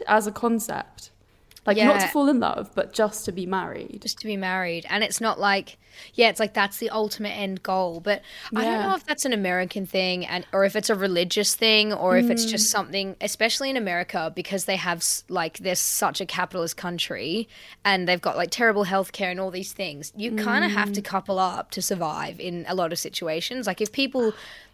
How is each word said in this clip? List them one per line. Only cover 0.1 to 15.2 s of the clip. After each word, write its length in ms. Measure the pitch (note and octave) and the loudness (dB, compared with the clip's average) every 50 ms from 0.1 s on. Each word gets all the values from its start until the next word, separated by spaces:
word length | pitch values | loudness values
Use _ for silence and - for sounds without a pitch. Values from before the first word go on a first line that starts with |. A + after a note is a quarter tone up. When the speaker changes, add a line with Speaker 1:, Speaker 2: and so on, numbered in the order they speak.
| G#3 A3 G#3 G#3+ | 4 4 4 2
Speaker 1:
a 40 | |
concept. 800 | G#3 - - A#3 A#3 A3 - - - - - - - - - - _ _ _ _ _ _ _ _ _ - - | -2 -2 0 0 0 0 -2 -4 -6 -6 -8 -10 -16 -20 -20 -20 _ _ _ _ _ _ _ _ _ -2 2
Like, 120 | G#3+ G3+ G#3+ | 2 4 6
not 160 | G#3+ C4 D4 | 6 6 8
to 60 | G3+ | 6
Speaker 2:
Yeah. 100 | F#3+ E3+ | 4 4
Speaker 1:
fall 180 | - D4 C#4 C#4 | 4 4 4 6
in 120 | D4 A#3+ | 4 4
love, 300 | G#3+ - - - G3 - - | 4 2 0 -2 -6 -4 -2
but 180 | G3 - - | -4 -4 -2
just 320 | - - A3 G#3 G#3+ - - | 0 0 0 2 0 -4 -8
to 80 | G#3+ | -6
be 140 | F3 F#3+ F3+ | -6 -6 -4
married. 540 | F3+ F#3+ F#3 F3 - - - - - - G3+ | -4 -2 -2 -2 -4 -8 -10 -12 -12 -14 -10
Speaker 2:
Just 160 | - G3+ - - | -8 -8 -8 -6
to 80 | - | -6
be 100 | G#3+ G#3 | -6 -6
married. 480 | G3 F#3+ F#3 F#3 F#3 F3+ E3+ E3+ E3+ D#3+ - | -4 -2 -2 -2 -2 -2 -2 -4 -6 -4 -4
And 120 | F#3 G#3 | -2 0
it's 160 | A3 - - - | 0 0 -2 0
not 220 | A3+ A3 - - | 0 0 0 2
like, 380 | G3 G3+ G3 G3 - - - - _ _ - - - - | 2 2 2 2 0 -4 -12 -20 _ _ -20 -20 -20 -4
yeah, 160 | - - A#3 A3 | 2 4 6 6
it's 100 | F#3 - | 6 4
like, 140 | A3 G#3 | 0 0
that's 240 | - G#3+ G3+ G3+ - | 2 2 0 0 0
the 140 | - A#3 A3 | -4 -6 -2
ultimate 400 | - A3 G#3+ G#3 - - G#3+ G3+ | 0 0 -2 -2 -2 -6 -6 -6
end 320 | - G#3 G3+ F#3+ F#3+ F#3 | -6 -4 -4 -4 -6 -6
goal. 380 | - - F#3 F#3+ F#3 F3 E3 E3+ | -2 -2 0 0 0 -2 -4 -4
But 200 | E3+ G3+ G#3 G3 - - - - - - A3 | -2 0 -2 -2 -4 -8 -16 -16 -12 -6 -2
I 100 | G#3+ A3 | 0 0
don't 80 | A3+ A3+ | 2 2
Speaker 1:
Yeah. 140 | A3 G3+ G3 | 2 2 0
Speaker 2:
know 60 | F#4+ | 0
if 120 | E4+ - | 0 0
that's 180 | D4+ D4 D4 - | -2 -4 -2 0
an 80 | C4+ | 0
American 540 | A#3+ G#3 G3 F#3 F3+ F3+ F#3 F3+ - G#3+ F#3+ | 0 0 2 2 2 0 0 -2 -4 -6 -6
thing 400 | - - F#3+ F#3 F#3 F3+ F3+ F3 | -2 0 0 2 2 0 -2 -4
and, 180 | - - F3+ F3+ - | -4 -6 -6 -4 0
or 140 | - G3 G3 | 2 4 4
if 100 | G3 G3 | 4 4
it's 140 | G#3+ G3+ - | 2 0 2
a 40 | A3 | 2
religious 600 | F#3+ G3 G3 F3+ E3+ F3+ F3 - G#3 G3+ - - | 2 2 2 2 2 2 2 2 2 2 2 2
thing, 360 | - A3+ A3 A3 G#3+ G#3+ G#3+ | 4 4 6 6 6 6 4
or 280 | G#3 - F3 F#3 F#3 - | 0 0 2 4 6 6
if 100 | A#3+ A#3+ | 6 6
it's 160 | A#3 A3+ A3+ | 4 2 0
just 220 | A3+ A3 G#3+ G#3+ | 0 0 2 2
Speaker 1:
Mm. 40 | - | 2
Speaker 2:
something, 460 | - G#3 F#3+ - E3+ G3 G3 G3 F#3 - | 2 0 0 -2 -2 -4 -4 -4 -6 -6
especially 480 | - G3+ - - A3 A#3 - - C#4 C4+ | -6 -6 0 2 2 2 2 0 -2 -2
in 80 | C4+ B3+ | -2 -2
America, 520 | G#3+ F#3 F3 F3 F3+ - - F3+ D#3+ D#3+ D#3+ | 0 0 0 -2 -2 -2 -4 -4 -4 -4 -4
because 300 | F3 F3 - G3 F#3+ - | -6 -6 -4 -4 -4 -2
they 100 | - F#3+ | -2 -2
have, 220 | F3+ E3 F3+ E3+ E3+ | -2 -2 -2 -2 0
s-, 260 | - - - - | 0 -2 -2 -2